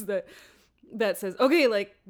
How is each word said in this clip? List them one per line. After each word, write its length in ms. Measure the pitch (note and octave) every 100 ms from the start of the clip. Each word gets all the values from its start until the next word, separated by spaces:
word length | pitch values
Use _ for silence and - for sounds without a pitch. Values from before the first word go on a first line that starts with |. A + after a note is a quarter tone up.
| G3+
that, 200 | G3 - - - _ _ _ -
that 240 | A3 G#3+ F3+
says, 180 | G3 F3+
"Okay, 280 | C4 E4 C4
like, 300 | G#3 G3+ _ -